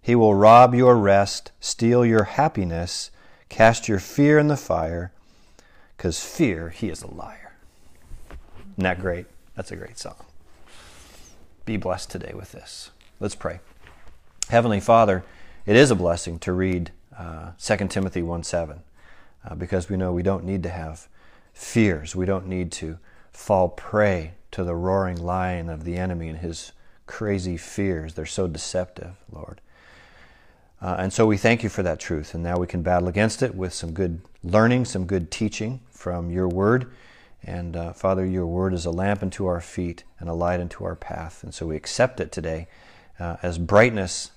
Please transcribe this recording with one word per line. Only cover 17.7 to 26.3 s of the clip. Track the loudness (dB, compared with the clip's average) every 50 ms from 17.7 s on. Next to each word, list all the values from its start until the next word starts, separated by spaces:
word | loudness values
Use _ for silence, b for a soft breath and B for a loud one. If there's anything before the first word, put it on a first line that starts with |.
| 0 0 0 -4
Timothy | -2 -4 -4 -2 -4 -4
one | -4 -4 -4 -6
seven, | -6 -4 -4 -4 -4 -6 -10 -18 -20 -20 b b b b b b b b b b -16
uh, | -14 -10
because | -10 -6 -2 -2 -4 -2 -2
we | -4 -2
know | -2 -2 -2
we | 0
don't | 0 0 -2 -2 -4
need | -4 -4 -4
to | -4 -6
have | -8 -8 -10 -10 -12 -14 -20 _ b b b b b b b b
fears. | b -18 -16 -2 2 2 4 4 2 0 -4 -8 -6
We | -4 -2
don't | -2 -2 -4 -4
need | -6 -6 -4 -6 -6
to | -8 -10 -10 -10 -12 -12 b b b b b b
fall | -20 -20 -2 0 2 2 2 2
prey | -2 -8 -12 -2 0 2 2 2 2 -2 -4 -8 -14 -18 -20 -14
to | -8 -6 -6
the | -4 -4
roaring | -4 -2 0 0 0 0 -2 -4 -6
lion | -6 -4 -4 -2 -2 -4 -4 -6 -6 -8
of | -10 -10 -8
the | -8 -6 -4
enemy | -4 -4 -4 -6 -8 -8